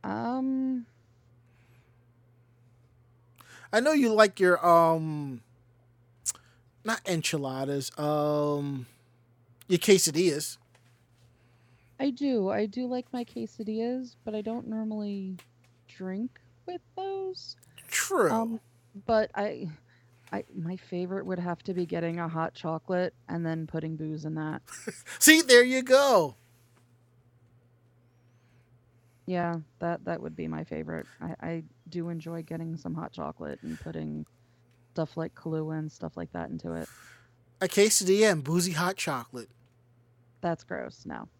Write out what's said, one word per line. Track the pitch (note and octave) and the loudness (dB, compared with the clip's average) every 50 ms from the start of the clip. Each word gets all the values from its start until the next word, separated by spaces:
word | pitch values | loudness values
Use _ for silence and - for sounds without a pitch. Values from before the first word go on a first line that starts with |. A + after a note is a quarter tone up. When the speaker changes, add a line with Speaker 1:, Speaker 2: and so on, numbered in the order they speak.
Speaker 1:
Um. | - F#3+ G3+ A3 A#3 A#3 B3 C4 C4 C4 C4 C4 C4 C4 C4 B3 A#3 _ _ _ _ _ _ _ _ _ _ _ _ _ _ _ _ _ - - _ _ _ _ _ _ _ _ _ _ _ _ _ _ _ _ _ _ _ _ _ _ _ _ _ _ _ _ _ _ _ _ - - - - - - | -6 -6 -6 -4 -4 -4 -4 -2 -2 -2 -2 -2 -2 -2 -4 -6 -8 _ _ _ _ _ _ _ _ _ _ _ _ _ _ _ _ _ -20 -20 _ _ _ _ _ _ _ _ _ _ _ _ _ _ _ _ _ _ _ _ _ _ _ _ _ _ _ _ _ _ _ _ -20 -20 -20 -20 -10 0
Speaker 2:
I | - A3 | 0 2
know | B3 D4+ | 4 4
you | D#4 C#4+ C4 A#3 | 4 6 4 6
like | A3 G#3+ G#3+ G3+ - - | 8 8 8 8 8 4
your, | F#3+ F3+ F3 - - | 6 6 6 6 8
um, | F3 E3+ E3+ E3 E3 E3 D#3+ D#3+ D#3 D3+ D3+ D3 C#3 B2+ A#2 - _ _ _ _ _ _ _ _ _ _ _ _ _ _ _ _ - - - _ _ _ _ _ _ _ _ _ | 8 8 8 8 8 4 2 0 -4 -4 -4 -6 -6 -8 -12 -14 _ _ _ _ _ _ _ _ _ _ _ _ _ _ _ _ -8 -8 -8 _ _ _ _ _ _ _ _ _
not | G#3+ A3+ - _ | -4 -4 -4 _
enchiladas, | G3 F3+ D#3+ D3+ - - D3+ C#3 C3+ C3 C3+ C3+ C3+ C#3+ C#3+ C3+ - - | -2 -2 0 0 -2 -2 -2 -2 -4 -4 -4 -2 -2 -2 -2 -4 -6 -6
um, | - D3+ D3 D3+ D3+ D3 D3+ D3+ D3 D3 D3 D3 C#3+ C#3+ C#3+ C#3 C3 B2 - - _ _ _ _ _ _ _ _ _ _ _ _ _ - - | -4 -2 0 2 2 2 2 2 2 0 0 0 -2 -2 -4 -6 -8 -10 -12 -18 _ _ _ _ _ _ _ _ _ _ _ _ _ -2 0
your | F#3 E3 | 0 2
quesadillas. | - - G3 F3+ - E3 C#3 D#3+ F#3 F3 C#3+ D3+ D3 - - _ _ _ _ - _ _ _ _ _ _ _ _ _ _ _ _ _ _ _ _ _ _ _ _ _ _ _ - | 8 6 6 8 6 2 2 2 2 2 2 0 -6 -8 -10 _ _ _ _ -20 _ _ _ _ _ _ _ _ _ _ _ _ _ _ _ _ _ _ _ _ _ _ _ -2
Speaker 1:
I | C4+ C#4+ | -2 -2
do. | A#3+ - C#4+ C#4 B3+ A3 F#3+ F#3+ | -2 0 0 0 2 2 2 0
I | G3+ G#3 G#3+ | 0 0 -2
do | G#3 G3+ B3 B3+ | -2 -4 -6 -4
like | B3 B3+ B3 B3+ _ | -4 -4 -6 -6 _
my | - B3 A#3+ | -8 -8 -8
quesadillas, | - - A#3 A3+ - - - A3 G#3 G#3+ A3 A3+ A#3+ B3 C4 B3+ B3 - _ _ | -8 -8 -10 -10 -10 -10 -10 -6 -6 -4 -2 -2 -2 -4 -4 -6 -10 -16 _ _
but | A3+ G#3+ | -8 -6
I | G#3+ | -6
don't | G#3 A3 A3+ A#3+ - | -6 -6 -6 -8 -8
normally | - A3 A3 A3 A3 G#3+ G#3+ G#3 G#3 G3+ G3 F#3+ F#3+ F#3+ F3 - _ _ _ _ _ _ _ _ | -8 -6 -6 -6 -6 -6 -6 -6 -6 -6 -6 -8 -8 -10 -12 -16 _ _ _ _ _ _ _ _
drink | - - - F#3 F#3 F#3 G3 A#3 C4 _ - _ - _ _ _ | -20 -16 -12 -10 -8 -6 -6 -8 -8 _ -16 _ -20 _ _ _
with | - F4+ F4 _ _ _ | -12 -12 -12 _ _ _
those. | F#4 F#4+ G4 G4 G4 F#4+ F#4+ F#4 - - - - _ - _ _ - - - | -8 -8 -6 -6 -6 -6 -8 -8 -10 -14 -16 -18 _ -20 _ _ -20 -16 -6
Speaker 2:
True. | - - - - F#3+ E3+ E3+ D#3+ | -4 -4 -2 0 2 2 4 4
Speaker 1:
Um, | A3 A3+ A3+ A3+ A3+ A3+ _ _ _ _ _ _ _ G3+ - | 2 0 0 -2 -6 -8 _ _ _ _ _ _ _ -12 -2
but | - A3+ A3 G#3+ G#3+ - | 0 2 2 2 0 -2
I, | - G3+ G#3 - B2 - E3 D#3 - _ _ _ _ _ _ _ _ _ - | -4 -4 -4 -6 -8 -10 -10 -12 -14 _ _ _ _ _ _ _ _ _ -10
I, | - G3+ - _ - | -10 -10 -10 _ -12
my | F#3+ E3 E3+ F#3 | -10 -8 -8 -8
favorite | F#3 - - F#3 F3+ F3+ F3+ F#3+ G3 - | -10 -10 -8 -6 -6 -6 -6 -6 -8 -6
would | F#3 F#3 F3 | -6 -6 -6
have | F3 F3 E3+ - - | -4 -6 -6 -6 -6
to | - F#3 | -6 -4
be | F3+ F3 | -4 -4
getting | E3 F3 E3+ E3 E3+ E3 F3 | -2 -4 -4 -4 -4 -4 -4
a | E3+ E3 | -6 -4
hot | E3 D#3+ E3 E3 _ | -2 -4 -4 -4 _
chocolate | - - D#3+ D#3+ D#3+ _ - F#3 F3+ F3+ - _ _ _ - | -8 -6 -6 -6 -6 _ -2 -2 -2 -2 -2 _ _ _ -8
and | E3+ E3+ E3 | -6 -4 -2
then | D#3+ D#3+ E3 D#3+ | -2 -4 -4 -6
putting | D#3 - E3 D#3 D#3+ D#3+ | -6 -6 -6 -6 -6 -8
booze | D3+ D#3 D#3 D#3 D#3 D3+ | -6 -6 -8 -8 -8 -8
in | D#3 D#3 | -6 -6
that. | D#3+ D#3 D#3 D#3 - _ - - - - A3 | -6 -6 -6 -6 -8 _ -16 -18 -14 -12 -14
Speaker 2:
<laughs> | - - - - - - | -14 -14 -16 -16 -4 6
See, | - D4+ D#4 D#4+ | 8 8 8 8
there | D#4 C4 B3 A#3+ B3 | 10 10 10 10 10
you | B3+ C4 C4 | 8 2 0
go. | B3+ B3+ B3+ C4+ C#4+ C#4 B3 F#3+ D#3 C3+ A2+ _ _ _ _ _ _ _ _ _ _ _ _ _ _ _ _ _ _ _ _ _ _ _ _ _ _ _ _ _ _ _ _ _ _ _ _ _ _ _ _ _ _ _ _ _ _ _ _ _ _ _ _ _ _ _ _ _ _ | 4 6 6 6 8 6 6 4 4 2 -6 _ _ _ _ _ _ _ _ _ _ _ _ _ _ _ _ _ _ _ _ _ _ _ _ _ _ _ _ _ _ _ _ _ _ _ _ _ _ _ _ _ _ _ _ _ _ _ _ _ _ _ _ _ _ _ _ _ _
Speaker 1:
Yeah, | - F#3 F3+ F3 E3+ E3+ E3 D#3 _ _ _ | -4 -2 -2 -2 -2 -4 -6 -8 _ _ _
that, | - E3+ E3+ - - | -4 -4 -4 -4 -6
that | F3 E3+ - | -8 -6 -6
would | - D#3+ D#3+ | -8 -10 -8
be | E3 E3 D#3+ | -8 -6 -6
my | D#3+ D#3 D#3+ | -6 -6 -8
favorite. | - D#3+ D#3 D#3+ D#3 E3 D#3+ - - - _ | -8 -8 -8 -8 -8 -8 -8 -10 -12 -16 _
I, | - E3+ - _ - | -12 -12 -12 _ -8
I | E3+ E3 E3 D#3 D#3+ _ _ _ E3 | -8 -8 -8 -10 -14 _ _ _ -12
do | D#3+ F3 E3 E3+ | -10 -8 -8 -6
enjoy | E3+ E3 D#3 E3 E3+ E3 | -8 -8 -10 -10 -10 -10
getting | D#3+ - E3+ E3 E3 E3 E3 | -10 -10 -10 -8 -8 -8 -8
some | E3 - F3 - | -8 -8 -8 -8
hot | E3 E3 - | -8 -8 -10
chocolate | - E3+ - D2 - - D#2+ D2 - - | -8 -8 -8 -8 -8 -10 -10 -12 -12 -10
and | - D#3 D#3+ D#3 | -10 -12 -12 -10
putting | - - - - - D2+ D2+ D2+ D#3 _ _ _ _ _ _ _ _ _ _ _ _ _ _ | -12 -10 -10 -8 -8 -8 -8 -10 -12 _ _ _ _ _ _ _ _ _ _ _ _ _ _
stuff | - D#3+ - - | -6 -6 -6 -4
like | E3+ D#3+ - _ | -8 -8 -8 _
Kahlua | - - E3 D#3 D#3+ D#3 D#3 D#3+ D#3 | -12 -8 -6 -6 -4 -4 -6 -6 -6
and | D#3 D3+ | -8 -8
stuff | - - E3+ D#3+ _ | -10 -12 -12 -12 _
like | E3+ E3+ - | -10 -12 -10
that | - F2 E2 - | -8 -10 -8 -8
into | E2+ D#2+ - E2+ | -10 -10 -8 -8
it. | E2 E2 D#2+ - - - - - - - _ _ _ _ _ _ _ _ | -8 -8 -10 -12 -16 -20 -20 -20 -20 -20 _ _ _ _ _ _ _ _
Speaker 2:
A | F#3 F3 | -6 0
quesadilla | - G3+ G3+ A3 - - G3+ F3+ G3 G#3 A3 G#3+ | 4 4 4 6 4 2 4 4 4 6 6 4
and | F3+ D#3 | 4 2
boozy | C3+ C#3 D#3+ F3+ E3+ F#3 | -2 0 0 0 0 0
hot | E3 D3+ F3+ F3+ F#3+ | -2 -2 -2 -2 -2
chocolate. | - - E3+ C#3+ C3 C3 - - B2 A2 - _ _ _ _ _ _ _ _ _ _ _ _ _ _ _ _ _ _ | -4 -4 -4 -4 -4 -6 -10 -14 -14 -14 -16 _ _ _ _ _ _ _ _ _ _ _ _ _ _ _ _ _ _
Speaker 1:
That's | - E3+ E3 - - | -4 -4 -4 -4 -8
gross. | _ F2+ C#2+ B1 - - - - | _ -10 -10 -10 -12 -14 -16 -14
No. | - D2 A1 - - _ _ | -14 -12 -12 -14 -16 _ _